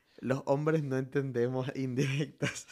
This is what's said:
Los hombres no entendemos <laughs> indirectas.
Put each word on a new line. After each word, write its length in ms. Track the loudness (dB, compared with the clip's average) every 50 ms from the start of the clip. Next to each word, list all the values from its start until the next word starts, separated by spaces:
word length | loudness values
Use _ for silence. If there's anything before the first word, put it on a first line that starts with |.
| _ _ _ -6
Los 240 | -2 -2 0 0 2
hombres 360 | 2 2 2 4 2 2 2 2
no 140 | 0 0
entendemos 760 | -2 -2 0 0 -2 -2 0 0 2 2 2 2 0 -2 -2
<laughs> 40 | -4
indirectas. 920 | -4 -2 -2 0 2 2 2 2 0 -2 -4 -4 -4 -4 -4 -4 -6 -12 -16